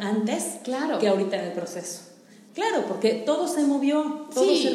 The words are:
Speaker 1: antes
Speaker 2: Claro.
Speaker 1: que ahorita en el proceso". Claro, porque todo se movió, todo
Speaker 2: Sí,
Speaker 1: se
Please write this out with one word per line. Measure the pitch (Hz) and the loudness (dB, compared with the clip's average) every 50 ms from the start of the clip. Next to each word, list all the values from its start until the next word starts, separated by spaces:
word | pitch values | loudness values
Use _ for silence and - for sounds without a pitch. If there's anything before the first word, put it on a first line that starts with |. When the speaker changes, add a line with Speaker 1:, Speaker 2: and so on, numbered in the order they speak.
Speaker 1:
antes | 202 202 220 214 214 226 294 349 - - - - - | -2 -2 0 0 0 0 -2 -2 -4 -6 -8 -10 -8
Speaker 2:
Claro. | 247 254 262 - 320 269 - | -6 -4 -2 -2 -2 0 2
Speaker 1:
que | 220 | 2
ahorita | 208 190 196 196 185 202 | 2 4 2 2 0 -2
en | 175 175 | -4 -4
el | 175 170 | -4 -6
proceso". | 180 175 - - 175 180 - - - - - - - - - - - - - - | -6 -8 -6 -8 -10 -10 -10 -12 -14 -16 -20 -20 -20 -20 -20 -20 -20 -20 -14 -6
Claro, | 330 415 453 392 269 202 | -4 -2 0 0 0 0
porque | 202 185 - - 220 - - - | -2 -2 0 2 2 2 2 0
todo | 277 302 320 359 - | 0 0 0 0 0
se | - 302 285 | 0 2 2
movió, | 277 277 277 277 285 294 302 302 294 - - - - - | 2 2 2 2 2 2 2 0 0 -4 -6 -10 -4 0
todo | - 381 | 2 4
Speaker 2:
Sí, | - 359 311 254 | 4 4 4 4
Speaker 1:
se | 262 - | 2 2